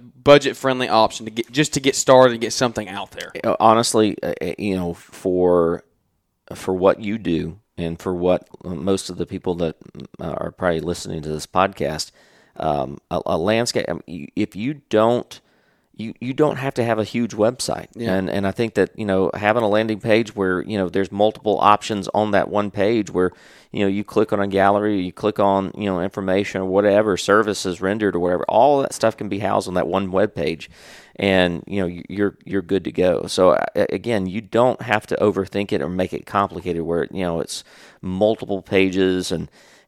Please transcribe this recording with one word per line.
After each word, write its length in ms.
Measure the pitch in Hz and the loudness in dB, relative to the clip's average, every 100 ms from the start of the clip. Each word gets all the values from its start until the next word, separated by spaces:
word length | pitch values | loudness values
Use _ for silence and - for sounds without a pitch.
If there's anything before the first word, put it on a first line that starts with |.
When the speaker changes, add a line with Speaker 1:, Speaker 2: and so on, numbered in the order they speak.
| 123 123 | -20 -2
Speaker 1:
budget-friendly 680 | 143 143 139 - 135 127 127 | 6 8 6 -2 -2 -2 2
option 360 | 110 107 - | 2 2 0
to 60 | 110 | -8
get, 180 | 110 - | -8 -4
just 220 | 123 151 | -2 -2
to 80 | 147 | 0
get 160 | 135 - | -2 0
started 360 | - 131 127 | 6 8 8
and 80 | 117 | 4
get 120 | 113 | -4
something 360 | - 123 113 101 | -2 -2 -4 -8
out 220 | 98 95 | -10 -12
there. 220 | - 87 - | -14 -14 -6
Speaker 2:
Uh, 140 | 107 - | -2 4
honestly, 580 | 113 113 117 113 107 - | 6 6 4 2 2 0
uh, 120 | 85 - | -6 -6
uh, 120 | - - | -6 -6
you 180 | 104 92 | -4 -2
know, 160 | 87 | -4
for, 880 | 85 - - 98 90 90 87 85 85 - _ _ _ _ _ - | -8 -14 -8 -2 2 4 4 2 0 -8 _ _ _ _ _ -16
for 200 | - - | -10 -6
what 260 | 92 92 - | 2 2 2
you 160 | 107 110 | -2 -6
do 420 | 92 80 82 92 _ - | -2 -2 -2 -10 _ -8
and 200 | 85 85 | -8 -6
for 160 | 95 | -6
what, 320 | 90 90 90 - - | -2 2 0 -2 -14
uh, 60 | 87 | -12
most 400 | 87 90 98 - | -6 -2 -2 -4
of 80 | 90 | -8
the 80 | |
people 300 | 85 95 92 | -8 -6 -6
that, 220 | 85 82 - - - - - | -4 -4 -6 -14 -20 -20 -12
uh, 140 | 85 - | -10 -8
are 140 | 82 | -8
probably 280 | - 90 82 | -4 -2 0
listening 420 | 80 85 98 85 | -2 -6 -8 -8
to 80 | 76 | -6
this 160 | 78 - | -8 -2
podcast, 640 | 90 98 - 73 78 - - _ _ _ - | 0 0 0 -4 -4 -10 -14 _ _ _ -6
um, 420 | 78 71 65 71 - | -2 -2 -4 -8 -8
a, 120 | 87 | -6
a 140 | - 85 | -2 -2
landscape, 480 | 90 113 120 120 - | 0 0 0 -4 -4
I 60 | |
mean, 80 | 82 - | -8 -10
you, 220 | 85 71 - | -14 -10 -6
if 180 | 104 | -6
you 200 | 90 120 147 _ | -4 -8 -8 _
don't, 500 | 107 113 120 - - _ _ _ _ _ - | 2 2 2 -4 -14 _ _ _ _ _ -14
you, 180 | 110 - | -14 -10
you 140 | 120 | -8
don't 240 | 131 151 - | 0 0 0
have 160 | 135 | -4
to 100 | 127 | -2
have 140 | 117 110 | 0 0
a 60 | |
huge 280 | 104 120 113 | -2 -2 -4
website. 560 | 107 107 127 - - - | 0 0 0 -4 -6 -8
Speaker 1:
Yeah. 200 | - 113 | -8 -2
Speaker 2:
And, 160 | 95 92 | -2 -2
and 160 | 101 98 | -2 -2
I 60 | |
think 200 | 95 113 | -2 -2
that, 160 | - 90 - | 0 0 -2
you 60 | |
know, 260 | 104 95 92 | -2 0 0
having 280 | - 104 113 | 0 0 2
a 60 | 107 | 2
landing 320 | 107 113 104 | 2 0 -2
page 340 | 117 110 117 | 2 2 2
where, 280 | 104 95 92 | -2 -2 -2
you 160 | 55 104 | -2 -4
know, 100 | 90 | -2
there's 240 | 95 92 | -2 -2
multiple 460 | 101 107 - 107 95 | 0 0 0 -2 4
options 480 | 101 104 - 104 92 | 6 6 2 -6 -2
on 160 | - 107 | 0 2
that 180 | 101 50 | 0 0
one 220 | 104 101 | -2 -2
page 400 | 104 101 117 90 | -2 0 0 0
where, 220 | 82 92 - - - _ | 0 0 -2 -14 -20 _
you 100 | - | -4
know, 60 | 98 | -2
you 160 | 98 | -2
click 300 | 104 - 107 | -2 0 0
on 80 | 101 | 0
a 80 | 98 | 0
gallery, 500 | 95 98 101 104 101 | 2 4 2 0 -2
you 100 | 92 | -4
click 260 | - 107 - | -4 -4 0
on, 340 | 98 98 98 - | 2 2 0 -4
you 80 | |
know, 160 | 101 92 | -4 -2
information 640 | 92 - 95 95 101 95 | -4 -6 -2 -2 -2 -4
or 20 | |
whatever, 540 | 95 95 104 101 107 90 | -2 2 4 4 2 0
services 640 | - 104 107 98 95 82 | 2 2 2 -2 -4 -4
rendered 340 | 95 107 104 92 | -2 0 0 0
or 20 | |
whatever, 260 | 90 90 - | 0 0 0
all 320 | 107 135 143 | 2 4 2
that 140 | 135 | 0
stuff 200 | - 113 | -2 -2
can 140 | - 107 | -2 -6
be 120 | 98 | -4
housed 280 | 101 101 95 | 0 0 0
on 60 | |
that 120 | 90 71 | -2 0
one 240 | 95 98 | -2 0
web 240 | 92 - | 0 0
page. 360 | - 78 82 - - - - - - | -2 -4 -4 -10 -20 -20 -20 -20 -4
And, 460 | 98 95 90 85 - | 2 4 2 0 -6
you 140 | 101 | -4
know, 40 | 90 | -4
you, 160 | 87 - | -6 -10
you're, 300 | 95 101 - - | -4 -4 -4 -6
you're 160 | 95 | -6
good 220 | 85 95 | -2 -2
to 80 | 82 | -2
go. 340 | - 92 - - | 0 2 0 -2
So, 240 | - 92 | 2 4
uh, 160 | 50 50 - | 4 2 -2
a-, 180 | 98 | -2
again, 300 | 95 107 110 | -2 -4 -2
you 160 | 92 101 | -2 -6
don't 400 | 104 117 127 - | -2 2 2 0
have 260 | 120 107 - | 0 -2 0
to 80 | - | 0
overthink 540 | 104 95 95 101 101 | 2 0 -2 -4 -2
it 120 | 98 | -2
or 60 | 71 | -2
make 240 | 90 92 | -4 -4
it 100 | - | -6
complicated 560 | - 101 98 85 90 82 | -4 -2 -2 -4 -6 -4
where, 280 | 80 85 71 | -2 -2 -2
you 140 | 92 | -4
know, 160 | 90 82 | -4 -4
it's 220 | - - - - - _ | -6 -10 -14 -20 -20 _
multiple 640 | 92 95 104 110 95 98 | -8 0 0 0 -4 -6
pages 680 | - 98 95 92 92 92 90 | -2 2 2 2 2 0 -2
and, 180 | 85 85 - _ _ | -6 -8 -14 _ _